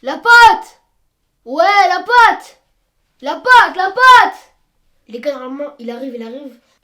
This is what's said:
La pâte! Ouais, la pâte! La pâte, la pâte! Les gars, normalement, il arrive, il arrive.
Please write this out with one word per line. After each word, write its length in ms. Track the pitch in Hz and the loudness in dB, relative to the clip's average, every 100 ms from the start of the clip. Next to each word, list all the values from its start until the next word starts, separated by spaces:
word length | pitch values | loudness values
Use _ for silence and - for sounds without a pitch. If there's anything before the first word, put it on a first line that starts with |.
La 140 | 247 302 | -10 -8
pâte! 640 | 466 466 466 440 - _ _ _ _ _ _ _ | 2 6 6 2 -6 _ _ _ _ _ _ _
Ouais, 200 | - 277 359 403 370 | -14 -4 -2 0 0
la 140 | 359 | -2
pâte! 600 | 381 480 453 - - _ _ _ _ _ _ _ | -2 2 2 0 -12 _ _ _ _ _ _ _
La 140 | 262 | -12
pâte, 420 | 320 466 494 359 359 | -8 0 2 2 -4
la 140 | 381 | -8
pâte! 640 | 392 523 494 381 - _ _ _ _ _ _ _ | 0 4 4 2 -6 _ _ _ _ _ _ _
Les 120 | 226 | -12
gars, 180 | 294 269 | -10 -10
normalement, 360 | 254 269 285 _ | -12 -14 -14 _
il 120 | 233 | -16
arrive, 240 | 233 269 | -14 -14
il 80 | 240 | -14
arrive. 360 | 226 254 277 226 _ _ | -16 -18 -20 _ _ _